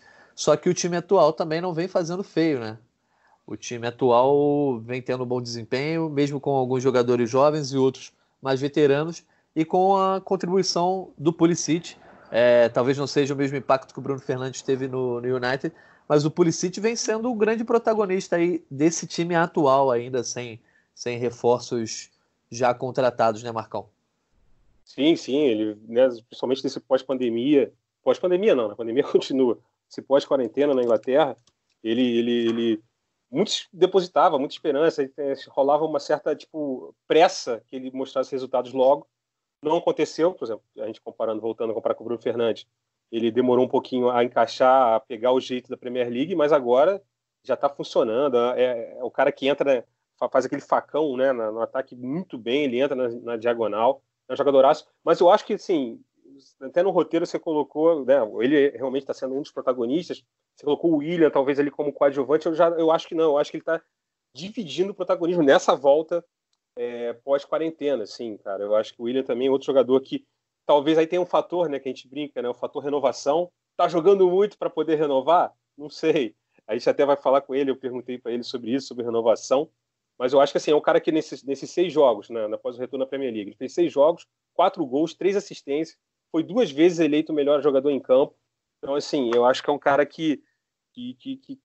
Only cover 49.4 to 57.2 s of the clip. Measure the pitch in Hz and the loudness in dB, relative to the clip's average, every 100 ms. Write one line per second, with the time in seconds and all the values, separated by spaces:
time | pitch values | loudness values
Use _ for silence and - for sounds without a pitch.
49.4 | 135 143 143 131 - _ _ - 123 131 | -2 0 2 0 -2 _ _ -8 -2 0
50.4 | 127 143 - 131 - 143 156 127 131 123 | -2 -4 -2 -2 -2 -4 -2 0 0 0
51.4 | 110 110 113 131 135 123 123 151 196 131 | -4 -4 -6 -6 -10 -10 -8 -8 -8 -10
52.4 | 113 131 147 120 143 135 123 117 117 117 | -4 -2 -2 -2 -2 -2 -6 -6 -10 -6
53.4 | 113 120 110 104 117 143 _ _ - 127 | -2 -2 -2 0 0 0 _ _ -10 -2
54.4 | 139 135 135 151 - _ - 170 175 202 | 2 6 6 4 -2 _ 0 4 6 4
55.4 | - 208 - 175 127 113 _ _ _ 139 | 2 -8 -2 -2 -2 -10 _ _ _ -20
56.4 | _ _ 135 151 190 175 156 165 | _ _ -6 -2 0 0 0 0